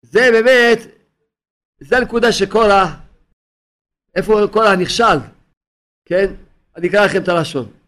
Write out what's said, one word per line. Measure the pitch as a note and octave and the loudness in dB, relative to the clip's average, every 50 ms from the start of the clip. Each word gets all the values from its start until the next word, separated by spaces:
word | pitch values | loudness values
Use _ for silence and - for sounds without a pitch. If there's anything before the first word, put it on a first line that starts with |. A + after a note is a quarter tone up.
זה | _ _ - G#3 B3 B3+ | _ _ -2 0 2 4
באמת, | A3+ A3+ A3 B3 C4 B3 A#3+ A#3 A#3 A3+ - - - _ _ _ _ _ _ _ _ _ _ _ _ _ _ _ _ _ | 2 4 4 4 4 4 4 2 2 0 -2 -16 -20 _ _ _ _ _ _ _ _ _ _ _ _ _ _ _ _ _
זה | D3 C3+ A3+ B3 | -6 -2 -2 -2
הנקודה | A#3+ - A3+ A#3 A3+ A#3 | -2 -2 -4 -2 0 0
שקורח, | G3+ - G3 G3 - G#3+ A3+ G#3 G3+ G3 F#3+ E3 D3+ - - - _ _ _ _ _ _ _ _ _ _ _ _ _ _ _ _ _ _ _ _ _ | 0 -2 -4 -2 0 0 2 2 2 2 2 0 -4 -12 -20 -20 _ _ _ _ _ _ _ _ _ _ _ _ _ _ _ _ _ _ _ _ _
איפה | F3+ F#3+ F#3+ G#3+ G#3 G#3 G3 | -8 -2 0 0 0 0 0
קורח | - G#3+ A3 G#3+ G3 F#3+ | 0 0 2 2 2 0
נכשל, | F3+ - - - A#3 A3+ F#3 D3 A#2 - _ _ _ _ _ _ _ _ _ _ _ _ _ _ _ | -2 -4 -2 0 0 0 0 0 -4 -10 _ _ _ _ _ _ _ _ _ _ _ _ _ _ _
כן? | _ E3+ F3+ G3 F#3+ G3 - - _ _ _ _ _ _ | _ -2 -2 -2 -2 -6 -12 -20 _ _ _ _ _ _
אני | E3+ E3+ F3 | -8 -6 -2
אקרא | F3 G3+ G#3 | 0 0 0
לכם | G3 F#3 G3 D#3 | 0 -2 -4 -4
את | F#3 | -2
הלשון. | F3 E3+ D#3 - - C#3+ A#2+ G#2 - _ _ | -2 -2 -4 -4 -6 -10 -10 -10 -16 _ _